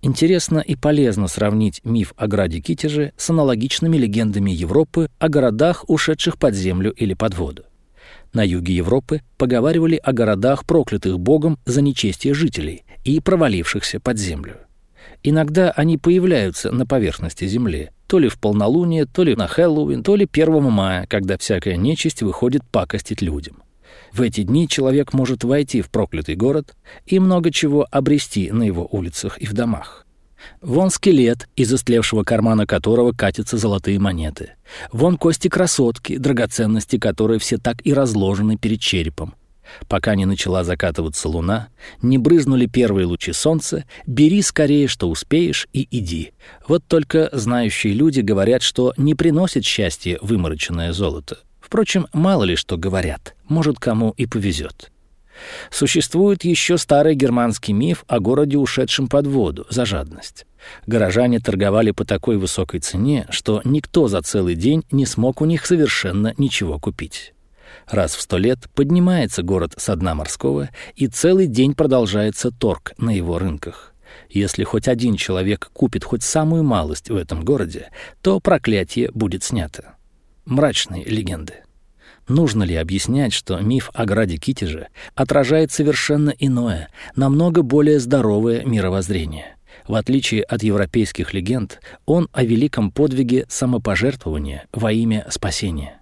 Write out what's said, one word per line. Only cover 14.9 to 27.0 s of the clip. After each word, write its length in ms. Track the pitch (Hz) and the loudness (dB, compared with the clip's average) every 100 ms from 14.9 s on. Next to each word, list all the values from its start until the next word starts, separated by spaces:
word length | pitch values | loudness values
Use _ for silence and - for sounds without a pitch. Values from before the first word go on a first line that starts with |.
| _ - - | _ -20 -6
Иногда 500 | - 156 151 156 180 | 0 2 2 4 2
они 260 | - 156 156 | 4 2 2
появляются 720 | - 180 180 156 98 - - | 4 4 4 2 0 -4 -4
на 140 | 120 123 | -2 0
поверхности 600 | 135 101 - 85 - 92 | 0 0 -2 -8 -6 -4
земли, 460 | 107 117 76 76 _ _ | -2 -2 -4 -8 _ _
то 120 | 190 | 2
ли 100 | 131 | 2
в 100 | - | 0
полнолуние, 680 | 107 104 104 147 175 160 143 | 0 2 2 2 2 0 -2
то 180 | - | 2
ли 120 | 175 - | 2 2
на 120 | - | 0
Хэллоуин, 540 | - 170 151 147 131 | 2 4 4 0 -2
то 140 | 113 202 | 2 2
ли 100 | 196 | 2
первого 440 | 147 156 156 139 | 2 4 4 4
мая, 360 | 107 95 92 95 | 2 2 -2 -2
когда 300 | 107 95 95 | -4 -2 -4
всякая 380 | - 98 98 87 | 0 -2 0 0
нечисть 480 | 110 156 165 - | 0 0 -2 -2
выходит 400 | 107 90 123 139 - | -4 0 0 0 -2
пакостить 560 | 113 90 104 - 107 | -2 -2 -6 -6 -6
людям. 400 | 92 73 73 - _ _ _ - - | -4 -4 -10 -20 _ _ _ -20 -16
В 80 | 98 | -2
эти 200 | 123 113 | -2 0
дни 260 | 95 135 165 | 0 2 2
человек 460 | - 131 135 143 | 0 2 2 2
может 300 | 135 127 123 | 0 0 -2
войти 380 | 120 139 139 120 | 0 0 0 -2
в 80 | 95 | -2
проклятый 460 | 113 98 85 80 92 | -2 -2 -4 -6 0
город 400 | 120 151 143 _ - - | 0 0 -4 _ -20 -20